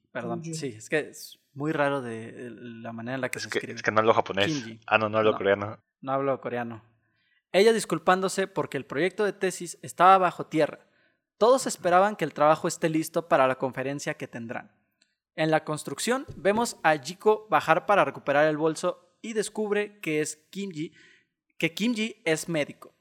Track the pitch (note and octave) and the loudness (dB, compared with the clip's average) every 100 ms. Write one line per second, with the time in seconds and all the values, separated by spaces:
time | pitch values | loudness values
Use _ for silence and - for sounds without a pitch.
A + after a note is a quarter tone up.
0 | _ B2+ A#2 A#2 E3 D#3+ C#3 A2 - D#3 | _ -12 -8 -8 -8 -10 -10 -12 -6 -4
1 | A#2 - - - _ C3+ D3+ D3+ C#3+ C#3 | -4 -10 -20 -20 _ -8 -4 -2 -2 -2
2 | A#2+ A2+ A2+ - B2 - A#2+ A2+ A#2 A2+ | -6 -10 -12 -14 -16 -14 -16 -14 -12 -10
3 | A2+ C3 B2 - G#2+ G#2 - A#2 - G#2+ | -8 -6 -6 -6 -6 -6 -6 -6 0 4
4 | A2 A2+ - F#2 G2+ D3 A2+ A2+ - A2 | 6 4 2 0 0 -2 -6 -14 0 0
5 | G#2+ A2 G#2+ - F#2+ G2+ G#2 A2+ _ _ | 2 2 2 2 2 2 0 -10 _ _
6 | C3+ C3+ C#3 B2+ B2+ A#2+ A#2+ A2 - _ | -6 -4 -2 -4 -4 -8 -8 -12 -20 _
7 | _ _ _ _ _ F3+ A3 A3+ - E3 | _ _ _ _ _ 2 4 4 0 -2
8 | - F#3 F#3+ - F#3+ - C#3 C#3 B2+ C3 | 2 2 0 -2 -4 -4 -6 -6 -6 -2
9 | F3+ F3+ G#3 F#3 F#3+ F3 F3 - C#3 - | -2 0 -4 -2 -4 -4 -10 -12 -8 4
10 | F3+ F#3+ F3+ - D3 D#3 D3 - _ _ | 8 8 6 -2 -4 0 0 -2 _ _
11 | _ _ _ - A3 C4 B3+ - F#3 F3+ | _ _ _ 2 4 4 2 -4 2 4
12 | G3 G#3+ D#3 - D3+ D#3 F3+ - E3 D#3+ | 4 2 -4 2 4 4 0 -2 -2 0
13 | D#3 E3+ E3 D#3+ C3 C3 C3+ A#2+ C3 C#3+ | -2 -4 2 4 4 2 -2 -4 -6 -6
14 | D#3 D3+ C3+ C3 A#2 A#2+ - _ _ _ | -6 -8 -10 -12 -10 -12 -14 _ _ _
15 | _ _ _ - D#3+ D#3 D3+ D3+ - C#3 | _ _ _ -4 0 0 0 -8 -8 -6
16 | - B3+ D4 - F3 G#3+ A#3 - D#3+ D#3 | -4 -4 -6 -4 0 0 -2 -2 0 0
17 | C3 F3+ G#3+ G#3+ - D3+ D3 D#3+ - G3 | -2 -2 2 2 2 0 4 2 4 2
18 | C#3+ C3 - C#3+ D#3 D3+ D#3+ D#3 F3+ E3+ | 2 0 -2 2 2 2 -2 -2 -4 -6
19 | _ _ A3 A3 F#3+ - G#3+ G3+ G#3 G#3 | _ _ -8 -6 -6 -6 -4 -2 -4 -8
20 | D#3+ D3+ D3+ - _ F#3 G3 D#3 E3 - | -4 -2 -4 -8 _ -10 -10 -8 -10 -12
21 | _ _ _ _ _ - E3 D#3+ G#3+ A#3 | _ _ _ _ _ -6 -4 -2 -2 -2
22 | A3 - - D#3 - D#3+ C#3+ - - _ | -4 -4 -2 -2 -2 -4 -4 -8 -20 _